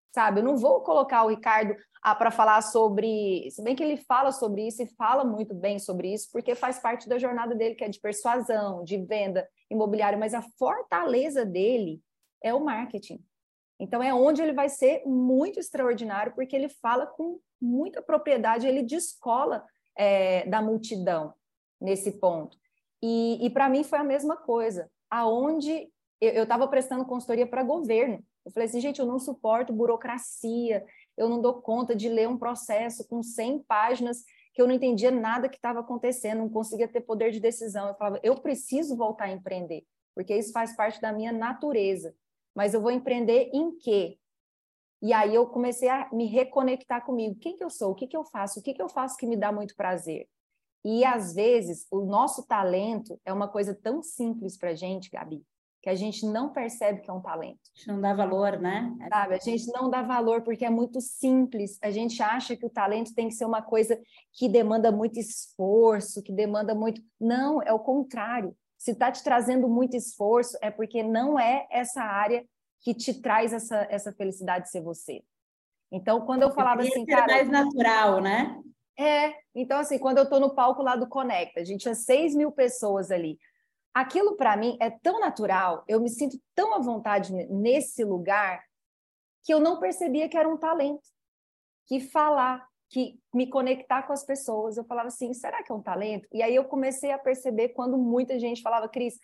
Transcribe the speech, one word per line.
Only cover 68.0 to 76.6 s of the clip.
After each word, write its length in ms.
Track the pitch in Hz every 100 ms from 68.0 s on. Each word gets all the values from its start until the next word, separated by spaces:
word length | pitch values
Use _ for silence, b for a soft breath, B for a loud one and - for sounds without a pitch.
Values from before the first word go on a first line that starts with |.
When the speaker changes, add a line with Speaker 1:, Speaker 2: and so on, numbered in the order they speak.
| 262 233 214 247 190 - _ -
Speaker 1:
Se 160 | -
tá 160 | 233 240
te 120 | 254
trazendo 460 | - 247 226 254 247
muito 280 | 233 254 247
esforço, 600 | - - 208 240 240 -
é 80 | 214
porque 320 | 214 220 233
não 360 | 220 226 262 294
é 280 | 233 269 -
essa 320 | 240 240 269
área 420 | 220 202 208 240 247 _ _ _
que 120 | -
te 220 | 233 247 -
traz 300 | 247 220 226
essa, 340 | 226 220 214 202
essa 240 | 202 208
felicidade 520 | 196 196 190 185 180
de 80 | 180
ser 80 | 185
você. 420 | 165 165 - 135 - _ _ _ _ _ _
Então, 340 | 190 185 226 233
quando 160 | 262
eu 80 | 269
falava 320 | 277